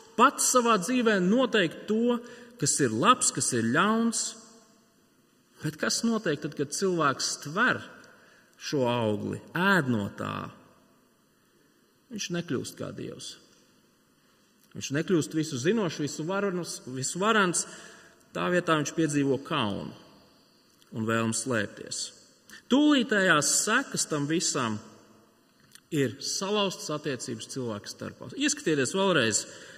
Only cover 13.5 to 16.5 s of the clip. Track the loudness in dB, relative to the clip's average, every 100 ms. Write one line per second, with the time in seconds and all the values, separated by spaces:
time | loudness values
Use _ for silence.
13.5 | _ _ _ _ _ _ _ _ _ _
14.5 | _ _ -12 -4 -2 2 2 2 -2 -4
15.5 | -2 0 2 0 -2 -6 -6 -4 -2 -2